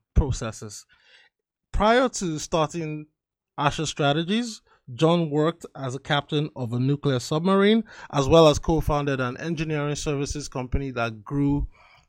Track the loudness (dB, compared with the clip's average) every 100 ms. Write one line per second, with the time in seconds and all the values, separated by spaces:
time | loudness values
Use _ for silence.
0 | _ 0 0 -2 -6 -10 -14 -16 -20 _
1 | _ _ _ _ _ _ _ 2 4 4
2 | 2 -2 -4 -4 -2 0 0 -4 -8 -8
3 | -12 _ _ _ _ -2 -2 -2 -6 -2
4 | 0 0 0 -2 -4 -10 _ _ -12 0
5 | 2 4 2 0 0 -2 -10 -10 -8 -8
6 | -2 -2 0 -4 -4 -6 -6 -2 0 0
7 | 0 -2 -2 -2 2 4 4 2 0 -12
8 | -6 -2 6 8 8 6 0 0 0 0
9 | 0 -2 -2 -4 -6 -4 -4 -4 -4 -4
10 | -4 -4 -4 -8 -8 -8 -4 -4 -4 -4
11 | -4 -6 -6 -2 0 0 -2 -10 _ _